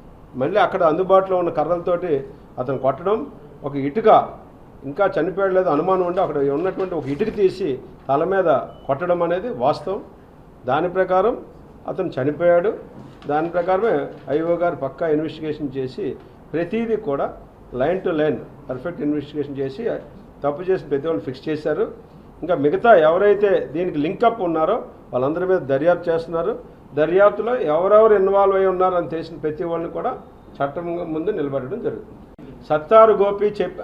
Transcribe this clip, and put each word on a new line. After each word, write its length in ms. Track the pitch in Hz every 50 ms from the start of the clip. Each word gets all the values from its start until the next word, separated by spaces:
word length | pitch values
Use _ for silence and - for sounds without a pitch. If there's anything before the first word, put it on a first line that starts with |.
| - - - - - - -
మళ్ళీ 260 | 123 131 165 196 208
అక్కడ 220 | 180 - 196 180
అందుబాటులో 540 | 175 156 151 175 185 180 190 190 190 190 185
ఉన్న 140 | 180 175 165
కర్రలతోటి 760 | - 156 147 160 175 170 170 185 175 170 180 175 143 135 - - - - - - - 131
అతను 200 | 127 139 131 123
కొట్టడం, 480 | 131 135 135 - 170 196 220 226 - - - - - - - - -
ఒక 120 | 139 143
ఇటుక 520 | 139 135 143 - 226 208 214 175 139 - - - - - - - - - - - - -
ఇంకా 260 | 139 - 202 196 185 - 156
చనిపోయాడు 320 | 156 190 165 196 196 190
లేదో 180 | 185 185 185 175
అనుమానం 320 | 147 151 170 190 185 185
ఉండి 180 | 180 175 175 196
అక్కడ 180 | 175 147 151 143
ఉన్నటువంటి 560 | 139 139 139 156 180 190 180 190 190 185 180
ఒక 120 | 151 127
ఇటుక 280 | 135 143 139 226 214 -
తీసి 440 | 208 190 180 - - 190 147 127 - - - - - - -
తల 160 | 139 151 165
మీద 200 | 185 190 190 175 160 139 120 - - - - -
కొట్టడం 360 | - 139 135 175 175 175 175
అనేది 260 | 170 165 175 185 226 247
వాస్తవం. 540 | 208 120 123 147 147 - - 185 196 247 - - - - - - - - - - - - -
దాని 220 | 123 131 156 170 175
ప్రకారం 480 | 170 190 185 180 185 185 196 233 277 - - - - - - - - - - -
అతను 220 | 143 190 180 - - 131
చనిపోయాడు. 520 | 127 147 147 147 175 175 175 175 175 220 - - - - - - - - - - - 143
దాని 200 | 147 156 160 170
ప్రకారమే 580 | - - - 185 185 190 226 220 165 143 143 139 - - - 139
ఐఓ 240 | 139 160 165 170 170
గారు 220 | 165 170 175 151
పక్కా 320 | 127 135 131 - - 170 160
ఇన్వెస్టిగేషన్ 600 | 151 151 160 151 143 156 156 151 147 - 147 131 127
చేసి 400 | 135 131 127 - - 180 139 - - - - - - - -
ప్రతిదీ 440 | - 165 175 170 220 226 233 226 220
కూడా 360 | 214 - 143 139 147 196 - - - - - - - - - -
line 240 | 123 135 160 185 180 175
to 60 | 139
line 260 | 135 143 156 151 120 107 - - - - - -
perfect 320 | 131 123 - 175 165 160
investigation 560 | 147 147 147 147 139 - - 151 139 143 135 139
చేసి 320 | 135 131 135 233 233 196 151 - - - - - - - - - -
తప్పు 180 | 143 143 175
చేసిన 260 | 185 185 185 156 151 143
ప్రతి 180 | 143 139 143
వాళ్ళని 180 | 165 165 - -
ఫిక్స్ 240 | 139 123 - - 156
చేశారు. 440 | 151 147 - 160 151 185 233 - - - - - - - - - - -
ఇంకా 120 | 160 170 175
మిగతా 400 | 143 139 147 - - - 233 214
ఎవరైతే 760 | 170 156 156 170 185 202 208 202 202 208 196 180 156 - 123
దీనికి 260 | 143 165 185 175 151 147
లింకప్ 420 | 143 170 - - - - - -
ఉన్నారో 420 | 180 170 160 160 160 180 226 254 - - - - - -
వాళ్ళందరి 340 | 135 123 131 143 160 175 196
మీద 120 | 185 185 175
దర్యాప్తు 520 | 143 127 135 135 156 175 175 - - 175
చేస్తున్నారు. 480 | 165 165 - 175 165 165 170 208 240 - - - - - - - 139
దర్యాప్తులో 600 | 143 156 160 175 190 202 208 202 214 214 233 254
ఎవరెవరు 580 | - - 147 151 165 185 202 208 214 220 214 208
ఇన్వాల్వ్ 420 | 196 190 190 196 196 196 196 190
అయి 100 | 190 190
ఉన్నారని 420 | 185 180 180 185 185 180 175 165 131
తెలిసిన 280 | 165 165 160 - 170
ప్రతి 280 | 147 160 151 151 - 175
వాళ్ళని 260 | 170 165 165 170 165
కూడా 280 | - 165 185 254 - - - - - - - - -
చట్టం 580 | - 139 139 - 175 170 170 170 175 175 160
ముందు 180 | 156 151 160 214
నిలబెట్టడం 520 | 208 165 143 139 139 131 123 135 202 240
జరుగుతుంది. 680 | 202 139 113 98 - - - - - - - - - - - - - -
సత్తారు 420 | 151 151 151 - 220 220 220 220
గోపి 340 | 202 185 202 202 202 196 208
చెప్-, 360 | 208 208 - 180 - - -